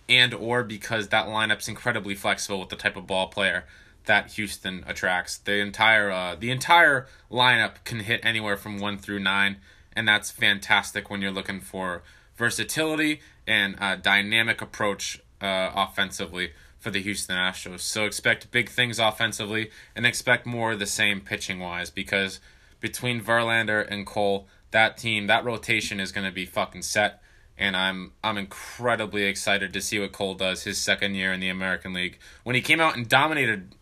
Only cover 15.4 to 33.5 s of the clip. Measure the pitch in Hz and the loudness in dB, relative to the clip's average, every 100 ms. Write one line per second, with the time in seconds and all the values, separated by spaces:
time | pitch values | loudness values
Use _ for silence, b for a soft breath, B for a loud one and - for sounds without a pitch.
15.4 | 98 95 92 95 95 - 95 - 90 90 | -2 0 0 0 -2 0 -4 -2 -8 -4
16.4 | 87 b b b 113 101 101 98 - 92 | -6 b b b -6 -4 -4 -4 -4 0
17.4 | 92 - 95 90 - 110 104 - 120 110 | 0 -2 -12 -8 -4 -2 -2 0 2 2
18.4 | - 123 107 - 123 113 110 - 113 104 | 0 -2 -2 0 0 2 0 2 -2 -2
19.4 | 104 110 110 B B 110 120 - - 120 | -4 -4 -4 B B -2 -2 0 2 2
20.4 | 123 120 113 107 98 - 104 101 98 104 | 2 -4 -2 -2 -4 0 0 0 -4 -8
21.4 | - 92 90 87 87 98 98 98 95 - | -6 -8 -6 -6 -8 -8 -2 0 0 -4
22.4 | b b b b 110 - 123 120 101 117 | b b b b -8 -6 -4 -4 2 2
23.4 | 113 113 107 107 - 101 98 107 101 98 | 4 2 2 0 0 -4 -6 0 2 0
24.4 | - b b 110 110 - 120 107 101 113 | -4 b b 4 4 2 -2 -2 4 2
25.4 | 120 113 - 110 104 101 95 104 95 92 | 2 -6 0 0 0 -4 -4 -4 -4 -4
26.4 | 90 107 95 92 - 107 104 - b b | -6 -4 -4 -6 -4 0 0 -2 b b
27.4 | b - 98 92 95 92 90 - 110 101 | b -4 -2 0 -2 -2 -10 -6 -4 -4
28.4 | 98 - - - 123 110 104 104 98 98 | -8 -14 -16 -4 0 0 0 0 0 0
29.4 | - 101 95 95 - 107 98 - 98 92 | 2 2 0 -4 -4 -2 -4 -2 -4 -2
30.4 | 95 90 101 95 - 98 101 98 95 92 | -2 -2 -4 -4 0 0 0 0 -2 0
31.4 | 92 92 95 90 95 90 90 - B B | -2 -2 -2 -4 -4 -6 -6 -8 B B
32.4 | 117 123 - 160 160 120 113 131 151 151 | -2 -2 2 2 4 2 2 4 4 2
33.4 | 120 | 0